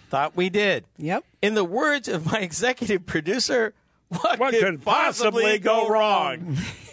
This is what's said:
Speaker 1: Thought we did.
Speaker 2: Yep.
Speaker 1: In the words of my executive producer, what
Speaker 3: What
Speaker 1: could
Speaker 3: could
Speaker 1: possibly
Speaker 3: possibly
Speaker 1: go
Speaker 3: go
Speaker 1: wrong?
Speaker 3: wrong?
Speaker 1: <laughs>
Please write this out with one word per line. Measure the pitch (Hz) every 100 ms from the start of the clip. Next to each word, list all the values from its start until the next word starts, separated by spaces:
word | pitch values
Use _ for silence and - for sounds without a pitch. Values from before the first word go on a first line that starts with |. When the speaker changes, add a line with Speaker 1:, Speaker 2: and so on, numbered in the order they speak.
| -
Speaker 1:
Thought | 135 147 175
we | 185
did. | 190 202 147 - -
Speaker 2:
Yep. | 151 202 - _
Speaker 1:
In | 202
the | 214 175
words | 208 302 285 226
of | 180 160
my | 220
executive | 185 156 247 254 226 196 185
producer, | 170 156 247 - 262 220 - _ _ _
what | 170 330 254
Speaker 3:
What | 262
Speaker 1:
could | 233
Speaker 3:
could | 196 156
Speaker 1:
possibly | 156 220 - - 226 233
Speaker 3:
possibly | 214 214
Speaker 1:
go | 202 220
Speaker 3:
go | 226
Speaker 1:
wrong? | 220 214 190 151 135 175
Speaker 3:
wrong? | 139
Speaker 1:
<laughs> | - - -